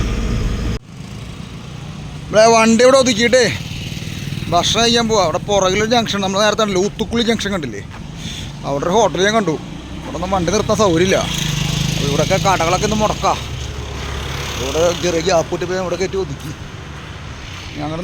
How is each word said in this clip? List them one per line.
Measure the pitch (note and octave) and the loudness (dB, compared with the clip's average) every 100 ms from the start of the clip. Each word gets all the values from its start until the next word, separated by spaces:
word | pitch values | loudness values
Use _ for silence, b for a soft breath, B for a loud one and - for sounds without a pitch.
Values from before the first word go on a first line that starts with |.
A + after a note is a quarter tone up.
| - G2+ A2+ A2+ - - A2+ A2+ - - - - - - - - - - - - - - - | 0 0 0 0 0 0 -2 -4 -8 -16 -14 -14 -14 -14 -14 -14 -14 -14 -12 -12 -12 -12 0
ഇവിടെ | F#3+ A3+ A3+ | 6 6 8
വണ്ടി | A3 A3+ B3+ | 6 8 8
ഇവിടെ | C4+ | 8
ഒതുക്കിയിട്ടേ | B3+ G#3 A#3 B3+ G#3+ A2+ - - - - - - - - - | 6 4 4 4 4 0 -6 -8 -8 -8 -8 -8 -8 -6 -2
ഭക്ഷണം | E3+ D#3+ G#3+ | 0 2 2
കഴിക്കാൻ | A#3 A#3 A3+ | 4 2 2
പോവാ. | A3 F3 | 2 2
അവിടെ | F3 - | 0 0
പുറകിലൊരു | G3+ F#3 F#3+ A3 | 2 4 2 2
ജംഗ്ഷൻ, | A#3+ A3 G3+ | 2 2 -2
നമ്മൾ | F#3+ G3 | 0 2
നേരത്തെ | G#3+ G#3 | 2 2
കണ്ടില്ലേ, | G#3+ F3+ G3+ | 2 2 0
ഊത്തുക്കുളി | - G#3 A#3 A3+ | -2 -2 0 0
ജംഗ്ഷൻ | A3+ G3 | 0 -2
കണ്ടില്ലേ, | G3 C3+ G2+ - - - - B B B - C#3 | -4 -4 -8 -10 -12 -12 -12 B B B -8 -4
അവിടെ | C#3 D#3 | -2 2
ഒരു | G3+ | 4
ഹോട്ടൽ | G3+ E3 G3 | 4 2 2
ഞാൻ | A3 | 2
കണ്ടു. | F#3 C#3 - - - - | 0 -2 -6 -12 -12 -12
ഇവിടെ | - - | -8 -6
ഒന്നും | F3+ | -2
വണ്ടി | F#3+ E3 | 0 0
നിർത്താൻ | G#3 A3 G3 | 0 2 2
സൗകര്യമില്ല. | G#3 D#3+ F#3 D#3 - - - - - - - | 4 4 4 2 0 -2 -4 -2 -2 -2 -2
അപ്പൊ | - - | 0 0
ഇവിടെയൊക്കെ | - D3+ F#3+ F3+ | 0 2 2 2
കടകളൊക്കെ | F3 E3 F3+ F3 | 2 2 2 0
ഇന്ന് | G#3+ | 2
മുടക്കാ. | G#3 D#3+ F#3 C#3+ - - - - - - - - - - - - | 0 0 0 -2 -4 -8 -8 -8 -8 -8 -8 -6 -6 -6 -6 -6
ഇവിടെ | B2+ C#3+ E3+ F3 | -2 2 2 2
ചെറിയ | F3 E3 E3 | 0 0 2
ഗ്യാപ്പ് | E3+ D3+ F3 | 2 2 -2
ഇട്ട് | F3 | -2
പോയി | F#3 | -2
ഇവിടെ | F3+ E3+ | -2 -2
കയറ്റി | F#3 F#3+ | -2 -2
ഒതുക്കി. | F3 C3+ - - - - - - - - - - - - - - | -4 -6 -10 -12 -12 -14 -14 -14 -14 -14 -12 -14 -12 -12 -12 -8
ഞാൻ | D3+ | -6
അങ്ങനെ | D#3+ | -2